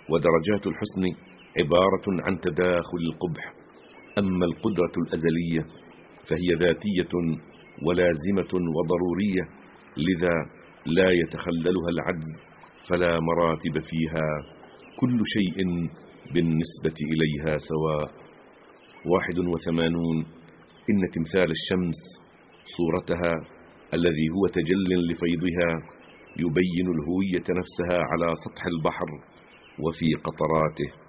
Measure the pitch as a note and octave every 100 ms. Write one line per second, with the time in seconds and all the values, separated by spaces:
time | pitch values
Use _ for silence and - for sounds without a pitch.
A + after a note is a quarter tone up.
0 | - E2 E2+ E2 E2+ G2+ F#2+ - G#2 F#2+
1 | F2+ - - - - - D2+ F2 F#2+ F#2+
2 | G#2 F2+ F2 F2+ F2+ D#2+ F2+ F2 - F2
3 | E2 D#2 F2+ - - - - - - -
4 | - G2+ F#2+ F2+ F2 E2 A2+ F2+ E2+ F2+
5 | E2 E2 E2 E2+ E2+ D#2+ D#2+ - - -
6 | - - - D#2+ F2+ E2+ F2 D#2+ G#2 F2+
7 | E2 F2 E2 D#2+ - - - - D#2+ F2+
8 | F2 D#2 F2 G2 - F#2 E2+ D#2 D#2+ F2
9 | F2+ E2+ G#2 F#2 C#2+ - - - - -
10 | E2 E2+ F2 E2 C2+ - - - D#2 E2+
11 | F#2 F2+ D#2+ D#2+ F2 E2+ E2 F#2 E2+ E2
12 | F2 E2+ D#2 D#2+ - - - - - F2
13 | F2 E2 E2 E2+ E2+ D#2+ E2 D#2+ - D#2+
14 | D#2+ D#2+ D#2 D2+ D2 - - - - -
15 | B2+ B2 G2+ A2 F#2 F#2 F#2 F2 E2 -
16 | - - - F2 E2 D#2+ D#2 - D#2+ D#2+
17 | D2+ D#2+ D#2 D2 D#2 D2+ - D#2 D#2 D2+
18 | D2 - - - - - - - - -
19 | D#2+ F2+ F#2+ F2 F2 E2 F2 E2 E2 E2+
20 | E2 E2 D#2 - - - - - - G2+
21 | F2+ F2 D#2+ F#2+ F2 D#2 - F#2 F2 D#2+
22 | - - - - - - - - E2 F2+
23 | F2 E2+ F2 D#2+ - - - - - E2+
24 | E2+ D#2 D#2+ F#2 F#2 F2+ D#2 G2 F#2 F#2
25 | E2+ E2+ E2+ E2+ F2+ E2+ E2+ E2 - -
26 | - - - - E2+ D2+ F#2 E2+ F2+ E2
27 | D2+ F#2 G2 F2+ F2+ F2+ F2 - F2 F2
28 | C#2 E2 E2+ D#2+ - - F2+ E2 E2+ -
29 | E2 D2 - - - - - - D#2 -
30 | E2 D2 D#2+ D#2 D#2 D#2+ D#2 D2+ C#2+ -